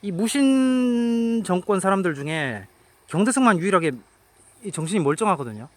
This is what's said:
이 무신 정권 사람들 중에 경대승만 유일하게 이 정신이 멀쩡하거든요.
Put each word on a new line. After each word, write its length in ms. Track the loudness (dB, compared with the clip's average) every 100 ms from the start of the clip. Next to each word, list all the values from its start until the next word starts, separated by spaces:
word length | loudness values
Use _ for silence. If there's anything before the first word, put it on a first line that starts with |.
이 80 | -6
무신 1300 | -4 -2 2 4 4 2 2 0 0 0 0 0 -2
정권 360 | 0 -2 0 0
사람들 340 | 2 0 0
중에 520 | -4 -6 -4 -4 -6 -10 _ _ _ _
경대승만 500 | 0 0 4 4 4
유일하게 340 | 2 2 0 -4 -14 _ _ _ _ _
이 80 | -12
정신이 280 | -8 -4 0
멀쩡하거든요. 640 | 0 0 0 0 -4 -10 -16